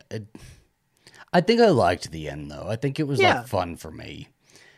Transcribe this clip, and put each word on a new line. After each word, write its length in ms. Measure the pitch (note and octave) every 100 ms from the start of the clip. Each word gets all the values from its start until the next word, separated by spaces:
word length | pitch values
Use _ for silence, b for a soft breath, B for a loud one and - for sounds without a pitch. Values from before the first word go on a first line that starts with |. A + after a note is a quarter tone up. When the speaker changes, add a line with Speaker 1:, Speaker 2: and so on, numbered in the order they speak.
| -
Speaker 1:
It, 140 | A2 G#2 - - - _ _ _ b b b b
I 80 | F3+
think 220 | F3 A#3
I 80 | A3+
liked 420 | C#3 F2 F2+ -
the 160 | D#2+ D2+
end, 240 | C#2+ D2
though. 140 | D2 E2+
I 80 | A2+
think 240 | C#3+ C#3
it 80 | D3
was, 120 | C#3
like, 140 | F#3+
Speaker 2:
Yeah. 100 | B2+
Speaker 1:
fun 340 | A#2+ G2+ F2 E2
for 140 | D#2+
me. 360 | D#2 D2+ D2 - _ b b b